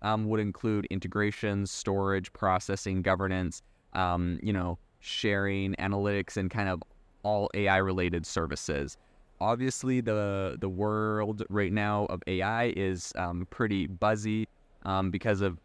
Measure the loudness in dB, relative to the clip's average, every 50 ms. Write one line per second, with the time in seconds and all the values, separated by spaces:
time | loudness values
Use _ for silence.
0 | -2 0 0 2 2 2 2 2 0 0 -2 -2 0 0 2 2 0 -2 -4 -4
1 | -4 -2 0 0 0 0 0 0 -2 0 0 0 -2 -2 -4 -6 -2 -2 0 2
2 | 2 2 2 0 -2 -4 -6 -2 2 2 2 2 2 -2 -4 -4 -2 -2 -2 0
3 | 2 2 2 2 2 0 0 0 -2 -2 -4 -8 -14 -20 _ _ _ _ -2 0
4 | 0 2 2 2 0 0 -2 -2 -2 -2 0 0 0 -2 -4 -6 -10 _ _ _
5 | -12 -8 -6 -2 0 2 2 2 2 0 0 0 0 -2 -2 -2 -2 0 0 0
6 | 2 2 0 0 -2 -2 -4 -4 -2 -2 -2 -2 0 0 -2 -4 -6 -10 -18 -20
7 | -20 _ _ _ -2 0 2 2 0 0 0 2 4 6 6 6 6 4 2 2
8 | 2 2 0 0 -2 -2 -2 -2 -2 -2 -2 -4 -4 -4 -2 -2 -4 -4 -8 -12
9 | -20 _ _ -20 -20 _ _ -2 0 0 0 0 0 -2 -2 -2 -2 0 0 0
10 | 2 2 0 0 0 0 0 0 -2 -2 -4 -4 -4 -4 -2 0 0 0 2 2
11 | 0 0 0 0 0 -2 -2 -4 -6 -2 0 0 2 2 2 2 2 2 2 2
12 | 0 0 -2 -4 -2 -2 0 0 0 0 0 2 0 0 0 0 0 0 0 -2
13 | -4 -6 -6 -4 -4 -2 -2 -4 -6 -6 -2 0 0 2 2 2 0 0 -2 0
14 | 2 2 2 2 0 0 0 0 -2 -4 _ _ _ _ _ -10 -4 -2 0 0
15 | 0 0 0 0 0 2 2 2 2 0 0 -2 -4